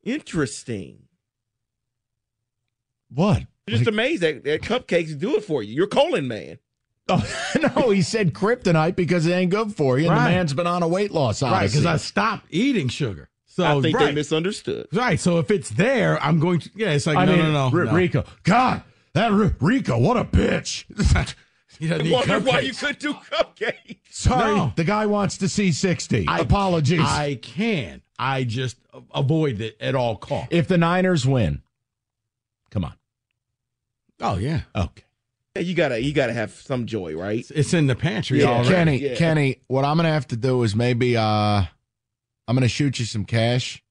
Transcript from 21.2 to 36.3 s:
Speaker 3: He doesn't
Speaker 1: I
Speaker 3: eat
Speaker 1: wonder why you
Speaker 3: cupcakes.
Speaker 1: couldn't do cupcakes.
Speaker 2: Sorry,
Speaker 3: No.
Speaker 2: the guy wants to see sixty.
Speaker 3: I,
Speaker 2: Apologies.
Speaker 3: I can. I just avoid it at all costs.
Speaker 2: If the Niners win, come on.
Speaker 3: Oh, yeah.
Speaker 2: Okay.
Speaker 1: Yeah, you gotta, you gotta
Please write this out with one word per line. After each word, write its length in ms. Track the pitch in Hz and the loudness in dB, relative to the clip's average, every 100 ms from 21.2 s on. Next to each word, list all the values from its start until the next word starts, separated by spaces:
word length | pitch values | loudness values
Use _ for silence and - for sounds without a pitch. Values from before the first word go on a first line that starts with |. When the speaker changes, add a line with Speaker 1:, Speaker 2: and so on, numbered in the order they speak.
| - - _ _ _ - | 0 -8 _ _ _ -8
Speaker 3:
He 80 | 160 | -4
doesn't 200 | 165 156 | -2 2
Speaker 1:
I 20 | |
Speaker 3:
eat 40 | |
Speaker 1:
wonder 260 | 160 - 196 | 2 2 0
why 180 | 262 - | 2 0
you 140 | 269 | 0
Speaker 3:
cupcakes. 60 | 240 | -4
Speaker 1:
couldn't 180 | 285 - | -6 -4
do 140 | 294 | -6
cupcakes. 840 | - - 294 - - 226 - - 214 _ | -8 -6 -4 -4 -4 -8 -8 -14 -20 _
Speaker 2:
Sorry, 440 | - - 254 226 202 | -4 0 2 2 0
Speaker 3:
No. 160 | 147 131 | 0 -2
Speaker 2:
the 80 | |
guy 220 | 165 208 214 | -2 0 0
wants 320 | 208 196 - | 0 -2 -2
to 100 | 190 | -4
see 240 | - 196 | 0 0
sixty. 560 | 139 190 165 - 127 120 | 0 0 -2 -2 -2 0
Speaker 3:
I, 120 | 165 | -2
Speaker 2:
Apologies. 600 | 240 202 196 170 135 170 | 0 2 2 0 2 2
Speaker 3:
I 360 | 143 147 147 131 | 2 0 -2 -6
can. 680 | - 123 226 190 104 67 _ - | -10 -4 -2 -2 -6 -12 _ -6
I 260 | 123 135 | -4 -2
just 320 | 127 113 131 - _ 127 123 147 | -2 -4 -6 -10 _ -20 -10 -4
avoid 460 | 135 160 151 101 | 0 2 0 -2
it 160 | 113 - | -8 -6
at 160 | 127 131 | -4 -2
all 220 | 120 110 | -2 -4
costs. 320 | - 110 123 | -6 -6 0
Speaker 2:
If 160 | 170 - | 0 2
the 100 | 185 | 2
Niners 480 | 170 180 185 175 127 | 2 2 2 2 2
win, 360 | 135 87 71 _ _ _ _ _ _ _ _ _ _ _ | 2 0 -2 _ _ _ _ _ _ _ _ _ _ _
come 140 | - | -6
on. 120 | 76 - _ _ _ _ _ _ _ _ _ _ _ _ | -6 -10 _ _ _ _ _ _ _ _ _ _ _ _
Speaker 3:
Oh, 160 | 226 87 | -4 -2
yeah. 240 | 117 165 - - | -2 -4 -4 -4
Speaker 2:
Okay. 280 | 85 - _ _ _ _ _ - | -6 -6 _ _ _ _ _ -6
Speaker 1:
Yeah, 60 | |
you 120 | 175 | -4
gotta, 300 | 170 151 120 | 0 0 0
you 80 | 135 | -2
gotta 220 | 147 127 | 0 0